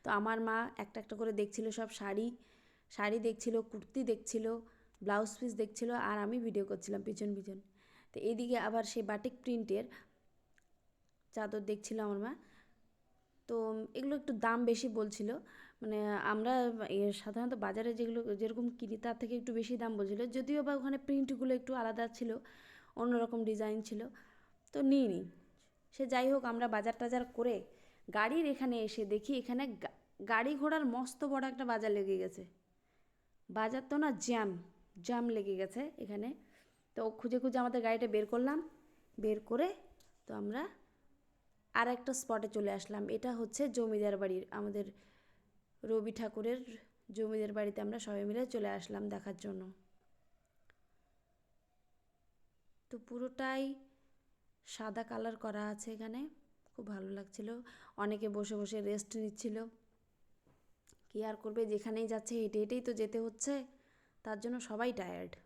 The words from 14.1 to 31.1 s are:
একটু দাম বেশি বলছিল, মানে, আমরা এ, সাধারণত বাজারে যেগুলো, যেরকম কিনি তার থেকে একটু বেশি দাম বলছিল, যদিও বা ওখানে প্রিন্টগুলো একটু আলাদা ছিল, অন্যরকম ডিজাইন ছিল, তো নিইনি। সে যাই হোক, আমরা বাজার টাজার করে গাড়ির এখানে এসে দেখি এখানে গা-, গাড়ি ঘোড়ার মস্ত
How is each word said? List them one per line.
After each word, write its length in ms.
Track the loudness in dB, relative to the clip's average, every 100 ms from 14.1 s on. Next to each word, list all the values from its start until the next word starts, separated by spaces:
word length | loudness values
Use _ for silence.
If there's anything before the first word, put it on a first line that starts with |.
| 0
একটু 160 | 0
দাম 320 | 2 2 4
বেশি 240 | 4 4 2
বলছিল, 500 | 0 0 0 -2 -2 -8 -20 -20 _
মানে, 340 | -2 0 2 2
আমরা 560 | 2 2 4 4 4 0 0
এ, 240 | 2 2
সাধারণত 420 | 2 -4 -2 -2
বাজারে 400 | 0 0 0 0
যেগুলো, 420 | 0 0 0 0 0
যেরকম 340 | 0 0 -2
কিনি 260 | -2 -6 -4
তার 220 | -4 -4
থেকে 180 | -2 -2
একটু 160 | 0
বেশি 240 | -2 0 -2
দাম 200 | 0 0
বলছিল, 300 | 0 0 0
যদিও 360 | 0 2 2
বা 140 | 2 0
ওখানে 220 | 0 -2
প্রিন্টগুলো 560 | 2 2 2 2 2
একটু 200 | 2 0
আলাদা 340 | -2 0 0 -4
ছিল, 280 | -2 -2 -2 -8 -20 -20 -20 -14 0
অন্যরকম 480 | 2 4 2 2
ডিজাইন 380 | 0 2 0 -2
ছিল, 260 | -2 -6 -6 -12 -20 -20 -20 _ _
তো 100 | 4
নিইনি। 480 | 8 8 8 2 -2 -12 -20 -20 _ _ _
সে 160 | -4 2
যাই 260 | 4 6
হোক, 120 | 4
আমরা 240 | 4 2 2
বাজার 240 | 2 0 0
টাজার 260 | 0 0
করে 400 | 0 0 2 2 -4 -20 -20 -18 -2
গাড়ির 320 | 2 4 4 4
এখানে 360 | 2 2 2
এসে 220 | 0 -2
দেখি 340 | 0 0 2 -2
এখানে 280 | 0 -2 -2
গা-, 580 | -4 -8 -10 _ -12 2
গাড়ি 260 | 4 4
ঘোড়ার 320 | 2 2 4 2
মস্ত 380 | 0 -4